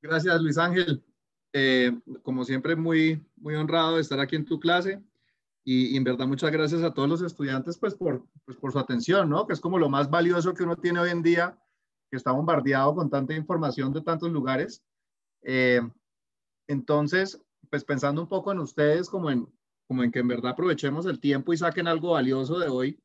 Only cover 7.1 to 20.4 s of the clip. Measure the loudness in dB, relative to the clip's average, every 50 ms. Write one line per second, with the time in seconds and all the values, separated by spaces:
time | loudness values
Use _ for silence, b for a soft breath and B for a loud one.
7.1 | 0 0 -2 -6 -4 -6 -4 -4 -2 -4 -4 -6 -6 -4 -4 -4 -4 -2 -2 -2
8.1 | -2 -4 -8 _ _ -20 _ -20 -16 -8 -8 -2 -2 -2 -2 0 -2 -2 2 2
9.1 | 4 4 4 4 2 0 0 0 -4 -4 -2 0 2 2 2 2 2 2 0 2
10.1 | 2 2 4 4 2 2 0 -2 -2 -2 -2 -2 -2 -2 -2 -2 0 2 0 0
11.1 | 0 2 2 2 4 4 2 -2 -4 _ _ _ _ _ _ _ _ _ _ _
12.1 | -10 -6 -2 0 0 0 2 2 2 2 2 2 2 2 2 2 2 0 -2 -2
13.1 | 0 -2 -2 -2 -4 -6 -4 -4 -2 -2 -2 -2 -4 -2 -4 -4 -4 -4 -4 -4
14.1 | -4 -2 -2 -2 -2 -2 -2 0 -2 -2 -2 -4 -8 -18 _ _ _ _ _ _
15.1 | _ _ _ _ _ _ _ -4 0 2 4 4 4 2 2 -2 -10 _ _ _
16.1 | _ _ _ _ _ _ _ _ _ _ _ -4 -4 -4 0 2 2 2 2 2
17.1 | 2 0 0 -2 -6 -16 _ _ _ _ _ _ -6 -6 -4 -2 -4 -2 0 -2
18.1 | -2 -2 -4 -4 -4 -4 -2 -2 -4 -4 -4 -6 -2 2 2 4 4 2 0 -4
19.1 | -6 -4 -2 0 -2 -2 -2 -4 _ _ _ _ _ _ _ _ -2 0 0 0
20.1 | 0 0 0 0 0 -2